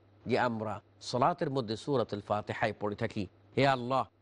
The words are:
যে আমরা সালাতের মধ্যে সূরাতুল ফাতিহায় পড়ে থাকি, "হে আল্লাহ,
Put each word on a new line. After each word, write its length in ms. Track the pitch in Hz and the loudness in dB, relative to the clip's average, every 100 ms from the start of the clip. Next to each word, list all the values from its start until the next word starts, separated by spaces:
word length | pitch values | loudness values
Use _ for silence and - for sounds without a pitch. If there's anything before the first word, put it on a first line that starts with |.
| - - 107 | -12 -12 0
যে 140 | 117 | 2
আমরা 420 | 123 113 107 101 - - | 2 0 -4 -8 -12 -16
সালাতের 480 | - 123 143 175 156 | -4 2 2 2 -2
মধ্যে 280 | 135 107 110 | -2 -2 -4
সূরাতুল 440 | - 135 107 101 | 0 0 0 -4
ফাতিহায় 520 | - 104 107 107 117 104 | -2 -2 -2 -2 -2 0
পড়ে 160 | 104 104 | -4 -2
থাকি, 320 | 110 - 90 - - - | -4 -4 -6 -10 -4 2
"হে 100 | 139 | 4
আল্লাহ, 400 | 131 120 131 110 _ | 2 0 0 -2 _